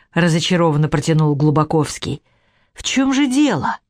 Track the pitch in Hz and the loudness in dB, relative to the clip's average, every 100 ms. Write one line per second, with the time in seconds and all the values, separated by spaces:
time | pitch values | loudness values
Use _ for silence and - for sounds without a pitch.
0 | _ 170 175 165 - 180 170 147 151 151 | _ 0 2 2 0 0 2 2 0 0
1 | 160 156 151 143 151 151 151 160 143 - | 0 0 2 2 0 0 0 -2 -2 -6
2 | - 147 _ _ _ _ _ - - - | -10 -10 _ _ _ _ _ -14 -6 -2
3 | 269 269 285 254 294 165 - - _ | 0 0 0 2 2 0 -4 -8 _